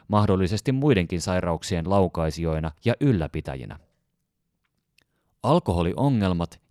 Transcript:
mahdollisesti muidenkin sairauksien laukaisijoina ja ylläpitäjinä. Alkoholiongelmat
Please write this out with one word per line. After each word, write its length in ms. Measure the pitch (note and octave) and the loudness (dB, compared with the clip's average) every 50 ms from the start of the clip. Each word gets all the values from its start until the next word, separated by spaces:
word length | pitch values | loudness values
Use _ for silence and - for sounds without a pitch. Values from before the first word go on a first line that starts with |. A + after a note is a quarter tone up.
| _ - | _ -2
mahdollisesti 640 | G#2 G#2 G#2 G2+ F#2+ F#2+ F#2+ E2+ G2+ G#2+ - - | 2 2 4 4 4 2 2 0 -2 -2 -2 -2
muidenkin 500 | C3 C3+ C#3 D3+ C3+ G2 F2 D#2+ F#2 F2 | -2 0 2 4 4 2 2 0 -4 -4
sairauksien 680 | D#2+ - F#2 F#2 F2 F2 E2+ D#2+ - - F#2+ E2+ D#2+ F2 | -2 -2 -2 0 0 -2 -4 -4 -4 -4 -4 -4 -2 0
laukaisijoina 840 | G2 G2+ F#2+ E2+ - F2 D#2+ D#2+ D#2 E2 E2 E2 D#2 D#2 D#2+ D#2+ - - - | 2 2 2 2 0 -2 -4 -4 -4 -2 -2 -2 -2 -2 -4 -6 -8 -4 -4
ja 80 | A#2 A#2 - | -4 -2 0
ylläpitäjinä. 800 | C#3+ C#3+ B2+ F#2 D#2 C#2+ - D#2 D2 - C2+ C2+ B1 G1+ - - - _ _ _ _ _ _ _ _ _ _ _ _ _ _ _ _ _ _ _ _ _ _ _ _ _ _ _ _ _ _ _ - | 0 0 2 0 -2 -4 -6 -8 -8 -8 -10 -10 -10 -12 -14 -18 -20 _ _ _ _ _ _ _ _ _ _ _ _ _ _ _ _ _ _ _ _ _ _ _ _ _ _ _ _ _ _ _ 0
Alkoholiongelmat 1160 | A#2 D3 F3 - - F#2 E2+ E2+ E2+ - - B2 C#3+ C3+ A2+ G2+ F#2+ F2+ E2+ E2+ E2 - - _ _ | 2 2 2 2 2 0 2 0 0 0 0 0 2 2 2 2 2 0 0 -2 -4 -6 -14 _ _